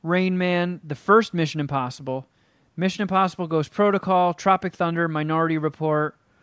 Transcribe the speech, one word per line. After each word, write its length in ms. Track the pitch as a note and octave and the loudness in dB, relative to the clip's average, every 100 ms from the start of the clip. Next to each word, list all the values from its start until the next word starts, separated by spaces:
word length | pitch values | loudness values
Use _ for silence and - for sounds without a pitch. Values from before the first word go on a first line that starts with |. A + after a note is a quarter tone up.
Rain 340 | E3 F3+ F#3 F3+ | -2 0 2 0
Man, 440 | F3+ F3 F3+ F3 | 0 0 -2 -6
the 120 | D3+ D3 | -10 -4
first 380 | - G#3+ G#3+ | 4 4 4
Mission 260 | F3 D#3 D#3 | 0 -2 -2
Impossible, 680 | C#3+ C#3 B2+ - C3 C3 C3 _ _ _ _ - | -4 -4 -4 -8 -8 -8 -8 _ _ _ _ -4
Mission 260 | F#3 - | -4 -2
Impossible 460 | G3 F#3+ F#3 - E3+ | -2 0 0 -2 -2
Ghost 240 | D#3+ D3 | -2 -2
Protocol, 640 | - G#3 G3 F#3+ F#3 F3+ | 0 2 2 2 2 2
Tropic 400 | E3+ G3 F#3 F3+ | 2 2 2 0
Thunder, 340 | - E3+ E3+ E3 | -4 -2 0 -2
Minority 500 | D#3 D3+ D#3+ E3 D#3 | -2 -2 0 0 0
Report, 580 | D3+ - D#3 D3+ D3+ - _ _ | -4 -4 -2 0 -2 -6 _ _